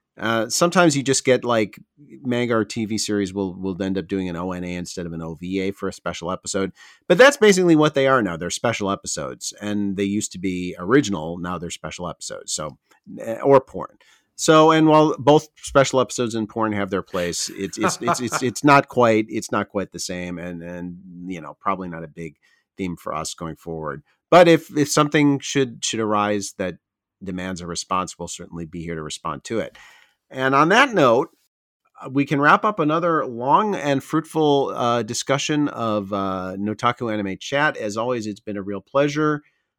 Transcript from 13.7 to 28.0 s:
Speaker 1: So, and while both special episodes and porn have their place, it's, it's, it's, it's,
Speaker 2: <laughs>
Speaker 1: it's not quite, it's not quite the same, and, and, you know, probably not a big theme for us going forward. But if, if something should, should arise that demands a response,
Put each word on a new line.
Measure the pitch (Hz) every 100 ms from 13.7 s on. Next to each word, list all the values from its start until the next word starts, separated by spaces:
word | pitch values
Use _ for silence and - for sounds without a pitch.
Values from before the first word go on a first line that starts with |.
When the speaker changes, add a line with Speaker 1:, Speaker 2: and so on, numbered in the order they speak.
| 92 - _ _ _ _ -
Speaker 1:
So, | - 156 156
and | 160 156
while | 151 151 -
both | 127 151 - _
special | - 143 131 131
episodes | 120 - 120 113
and | 104
porn | 113 107
have | 104 98
their | 95
place, | - 92 87 82 -
it's, | - 98 -
it's, | 98 -
it's, | 120 165
it's, | 117 -
Speaker 2:
<laughs> |
Speaker 1:
it's | 127 -
not | 147 139 -
quite, | 123 120 110 110
it's | 113 -
not | 107 101
quite | 101 90
the | 85
same, | - 90 90 87
and, | 87 85
and, | 85 87 90 87 92 87 90
you | 87
know, | 73 -
probably | 101 95 90
not | 82
a | 80
big | 78 82 - _ _ _ -
theme | 92 82
for | - 78
us | 78 -
going | 82 78
forward. | 85 80 78 71 - _ _
But | 170 175
if, | 160 - 143
if | 143
something | - 147 156 143 139
should, | - 139 127 113 -
should | 113
arise | 110 104 104 104 98 -
that | 92 87 _ _ _ _
demands | 95 90 92 90
a | 87
response, | 82 - 92